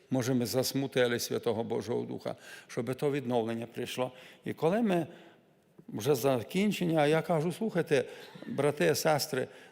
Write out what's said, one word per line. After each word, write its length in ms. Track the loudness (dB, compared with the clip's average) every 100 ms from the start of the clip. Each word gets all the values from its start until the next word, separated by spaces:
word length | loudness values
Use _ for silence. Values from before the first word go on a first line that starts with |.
| -2
може, 240 | 0 2
ми 120 | 2 2
засмутили 720 | 0 0 -2 0 2 2 2
Святого 460 | -2 -2 0 -2
Божого 380 | -2 -4 -2 -4
Духа, 340 | -4 -6 -8 -8 -12 -20 -10
щоб 280 | -6 -4
то 160 | -2 0
відновлення 560 | 0 0 0 0 -2 -6
прийшло. 460 | -8 -6 -4 -4 -6 -20 -10
І 80 | -8
коли 300 | 0 2 2
ми 240 | 2 2 0 -8 -20 -20 _ _ _ -20 -10
вже 260 | -2 0
закінчення, 840 | 2 2 0 0 0 0 2 2 4
а 60 | 4
я 160 | 4
кажу, 300 | 2 0 0
«Слухайте, 520 | -2 -2 -2 2 2 0 -6 -18 -14 -6
брати, 480 | 0 0 2 2
сестри, 540 | 4 4 2 2 -2 -4 -8 -20